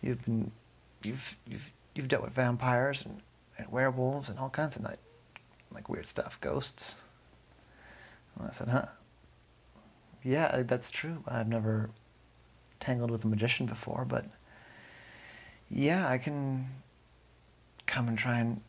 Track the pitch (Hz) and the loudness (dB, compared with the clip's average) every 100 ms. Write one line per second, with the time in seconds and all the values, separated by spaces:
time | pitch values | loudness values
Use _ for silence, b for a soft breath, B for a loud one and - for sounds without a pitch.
0 | 131 123 - 113 113 - - - - - | 0 0 2 2 0 -6 -20 -20 -20 -8
1 | 104 131 - - - - - - - - | -6 -6 -8 -14 -10 -10 -10 -18 -12 -6
2 | 131 120 117 131 123 120 127 123 135 139 | 2 2 2 2 4 4 4 4 4 0
3 | - - - _ _ - 113 123 135 127 | -6 -12 -16 _ _ -12 -4 2 4 4
4 | 127 143 131 107 131 - 151 123 104 - | 2 0 -4 -6 -4 -2 -2 -2 -6 -8
5 | - - - - - - - - - - | -16 -20 -20 -20 -20 -20 -18 -14 -8 -6
6 | - - - - 71 135 - - - - | -6 -4 -4 -4 -2 0 -2 -4 -8 -8
7 | - - - - - - B B B B | -14 -20 -20 -20 -20 -20 B B B B
8 | B B B - 117 - 120 127 - - | B B B -10 -10 -6 2 2 0 -10
9 | - - - - - - - - - - | -20 -20 -20 -20 -20 -20 -20 -20 -20 -20
10 | - - 131 139 160 131 127 123 - - | -20 -8 0 4 4 4 4 2 0 -6
11 | 160 165 - 123 110 117 110 110 110 - | -6 -6 -4 -2 0 2 2 2 0 -6
12 | - - - - - - - - - 123 | -20 -20 -20 -20 -20 -20 -20 -8 -2 0
13 | 117 117 110 107 113 - 123 110 - - | 2 2 2 4 4 2 0 -2 -4 -4
14 | 123 123 - - B B B B B B | 0 -2 -2 -14 B B B B B B
15 | B B B B B B - - 143 180 | B B B B B B -6 2 4 4
16 | 165 127 139 143 139 131 131 131 - - | 4 2 0 -2 0 -2 -4 -8 -16 -20
17 | - - - - - - - - - - | -20 -20 -20 -20 -20 -20 -20 -6 -2 0
18 | 120 113 123 120 117 117 | 0 0 2 2 2 0